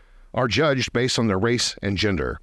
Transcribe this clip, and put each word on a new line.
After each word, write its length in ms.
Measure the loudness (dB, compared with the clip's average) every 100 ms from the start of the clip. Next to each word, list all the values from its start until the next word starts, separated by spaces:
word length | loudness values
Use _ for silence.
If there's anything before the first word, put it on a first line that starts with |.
| -20 -20 -8
are 120 | -2 0
judged 460 | 2 2 2 0
based 260 | 0 0 0
on 80 | 2
their 120 | 2
race 360 | 2 0 -2 -4
and 160 | -4 0
gender, 400 | 0 0 -4 -6